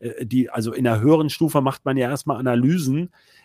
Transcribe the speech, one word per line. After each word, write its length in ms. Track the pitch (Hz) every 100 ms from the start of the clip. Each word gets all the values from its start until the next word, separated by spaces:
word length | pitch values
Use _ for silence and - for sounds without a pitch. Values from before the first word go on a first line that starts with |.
Äh, 240 | 117 - 117
die, 240 | 127 120
also 240 | 123 113
in 100 | -
der 160 | 123 110
höheren 300 | 131 156 151
Stufe 320 | - 165 147
macht 240 | 135 - 139
man 100 | 135
ja 140 | 123
erstmal 280 | 139 151 120
Analysen. 760 | 127 120 127 180 131 143 175 _ _ _